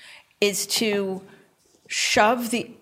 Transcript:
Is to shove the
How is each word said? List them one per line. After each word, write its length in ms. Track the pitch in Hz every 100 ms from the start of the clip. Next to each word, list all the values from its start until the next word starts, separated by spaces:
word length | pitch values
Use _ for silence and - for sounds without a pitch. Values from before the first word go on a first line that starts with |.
| - - _ -
Is 240 | 208 196 -
to 540 | - 226 202 196 185 - - _ _ _ _ -
shove 600 | - - 247 214 247 233
the 180 | 233 - -